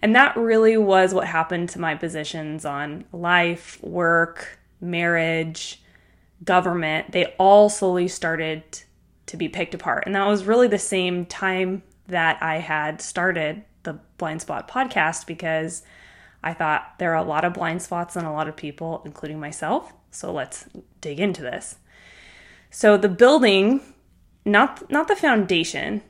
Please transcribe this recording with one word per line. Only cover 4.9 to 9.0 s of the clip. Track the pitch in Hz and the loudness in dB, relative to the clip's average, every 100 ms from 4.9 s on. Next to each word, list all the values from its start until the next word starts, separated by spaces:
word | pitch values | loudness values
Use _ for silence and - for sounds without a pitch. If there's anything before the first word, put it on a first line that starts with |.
| 175 170 170 165 165 160 160 - - _ _ _ _ _ _ | -2 0 0 0 -2 -4 -8 -14 -16 _ _ _ _ _ _
government. | 175 185 180 175 156 156 - | 2 2 2 -2 -2 -4 -4
They | 185 180 - | -2 -2 2
all | 190 202 208 | 6 8 8
slowly | 208 190 180 180 | 4 0 0 -2
started | - 170 160 160 156 156 - - _ | -4 -4 -4 -4 -6 -10 -20 -20 _